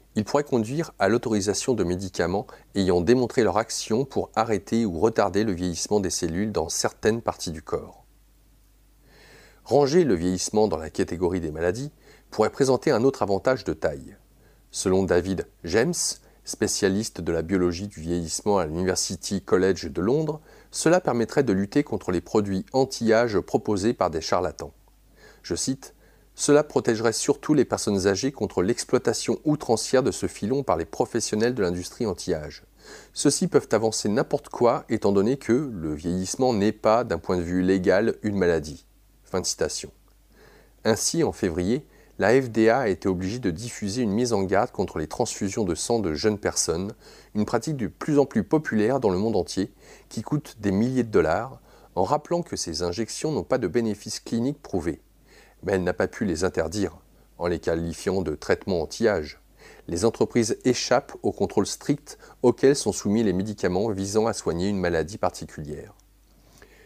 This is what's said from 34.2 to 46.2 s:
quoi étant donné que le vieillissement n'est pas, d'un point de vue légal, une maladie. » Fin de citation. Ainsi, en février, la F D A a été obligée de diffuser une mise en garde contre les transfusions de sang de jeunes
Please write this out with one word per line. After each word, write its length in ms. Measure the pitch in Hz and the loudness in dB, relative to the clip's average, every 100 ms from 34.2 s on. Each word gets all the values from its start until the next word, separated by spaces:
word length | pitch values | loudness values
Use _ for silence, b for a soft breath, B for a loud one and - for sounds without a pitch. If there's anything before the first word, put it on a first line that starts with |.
| - - - | 0 -4 -6
quoi 360 | - 120 147 - | 2 2 2 -2
étant 220 | 117 104 | 0 2
donné 280 | 98 104 139 | 4 2 0
que 140 | - 127 143 | 0 0 0
le 180 | 98 78 | -6 -6
vieillissement 600 | 76 85 92 95 - 127 | -4 -4 -2 -4 0 0
n'est 180 | 107 104 | 2 0
pas, 320 | - 110 113 | 2 2 2
d'un 160 | 120 85 | 2 -4
point 180 | - 90 | -2 -2
de 60 | |
vue 200 | 85 90 | 0 2
légal, 520 | 90 95 92 92 113 - | 4 4 4 4 2 -2
une 160 | 107 101 | -2 2
maladie. » 480 | 87 82 76 71 _ _ _ _ _ | 2 2 -2 -12 _ _ _ _ _
Fin 120 | 92 | -4
de 60 | 87 | -4
citation. 440 | - 78 - 76 - _ _ _ b b b b b | -2 -4 -4 -12 -16 _ _ _ b b b b b
Ainsi, 400 | 110 110 - 165 | -2 0 0 0
en 80 | 120 | 0
février, 520 | - 95 82 90 135 - b b b | 0 -2 0 0 -2 -4 b b b
la 200 | 95 131 | 4 4
F 80 | 127 | 4
D 200 | 110 110 | 4 4
A 100 | 127 | 4
a 100 | 117 | 2
été 200 | 90 101 | 0 0
obligée 320 | 90 92 123 | -2 -2 -4
de 100 | 104 | -4
diffuser 520 | 80 117 - 101 120 | -4 -8 -8 -6 -2
une 100 | 113 | 0
mise 200 | 104 123 | 0 0
en 120 | 101 | -2
garde 260 | 95 95 123 | 0 0 0
contre 300 | - 92 82 | -2 -4 -4
les 80 | 78 | -6
transfusions 560 | - 120 - 98 117 | -4 -4 -4 -4 -2
de 100 | 92 | -2
sang 240 | 80 - 117 | -2 -2 -2
de 160 | 92 | -2
jeunes 240 | 76 | 0